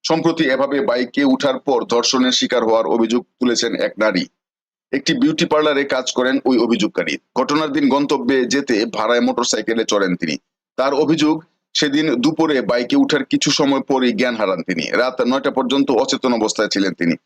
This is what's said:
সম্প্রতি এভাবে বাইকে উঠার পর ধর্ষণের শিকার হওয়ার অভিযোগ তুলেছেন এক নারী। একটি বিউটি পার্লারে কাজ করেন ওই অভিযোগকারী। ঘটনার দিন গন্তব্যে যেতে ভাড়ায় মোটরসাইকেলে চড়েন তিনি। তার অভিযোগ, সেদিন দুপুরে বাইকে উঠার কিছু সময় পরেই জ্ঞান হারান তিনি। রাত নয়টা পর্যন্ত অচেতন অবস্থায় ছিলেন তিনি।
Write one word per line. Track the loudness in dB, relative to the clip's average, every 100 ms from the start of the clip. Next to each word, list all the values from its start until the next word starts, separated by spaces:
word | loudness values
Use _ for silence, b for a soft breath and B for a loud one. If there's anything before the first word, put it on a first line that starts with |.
| -2
সম্প্রতি | 0 0 0
এভাবে | 0 0 0 0
বাইকে | 0 -2 -2 0
উঠার | 2 2 0 -2
পর | 0 0 2
ধর্ষণের | 0 2 2 2
শিকার | 0 0 0
হওয়ার | 2 2 2
অভিযোগ | 0 2 0 -4 _
তুলেছেন | -2 0 -2 -2
এক | -4 0
নারী। | 0 0 -4 _ _ _ _ _ _
একটি | -6 -2
বিউটি | 0 0 0 0
পার্লারে | 2 2 0
কাজ | 0 -2 -2
করেন | -2 0 0 2
ওই | 2
অভিযোগকারী। | 2 0 0 -2 -4 -6 _ -4
ঘটনার | 0 0 0
দিন | 0 2
গন্তব্যে | 2 0 -2 0 0 0
যেতে | -2 0 0 0
ভাড়ায় | -2 0 2
মোটরসাইকেলে | 0 -2 -2 -2 -2 -2 0
চড়েন | 0 0 -2
তিনি। | -4 -6 _ _ _ -2
তার | 0
অভিযোগ, | 2 2 2 2 0 -6 _ _
সেদিন | -4 0 0 0 0
দুপুরে | 0 0 0 0
বাইকে | 0 -2 0 0
উঠার | 2 0
কিছু | 0 -2 0
সময় | 0 0 0
পরেই | 0 0 0
জ্ঞান | 0 -2 0
হারান | -2 -2
তিনি। | -4 -6 -2
রাত | 0 -2 0
নয়টা | 0 0 0
পর্যন্ত | -2 0 0 2
অচেতন | 2 2 0 0
অবস্থায় | 0 0 0 -2
ছিলেন | 0 -2
তিনি। | 0 -2 -2